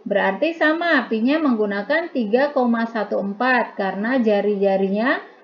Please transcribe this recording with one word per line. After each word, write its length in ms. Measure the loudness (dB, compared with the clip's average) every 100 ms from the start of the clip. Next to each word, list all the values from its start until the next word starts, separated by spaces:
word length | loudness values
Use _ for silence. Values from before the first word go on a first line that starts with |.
berarti 480 | -2 0 0 0 -2
sama, 560 | 0 0 0 2 0 0
pi-nya 320 | -2 0 2
menggunakan 720 | 2 0 0 -2 -2 -2 -2
tiga 400 | -4 0 2 2
koma 320 | 0 0 0
satu 320 | -2 -4 -2 -2
empat 640 | -4 -2 0 2 0 -4
karena 400 | -4 -2 -2 0
jari-jarinya 1040 | 2 2 0 2 2 2 0 0 0 -2 -6 -20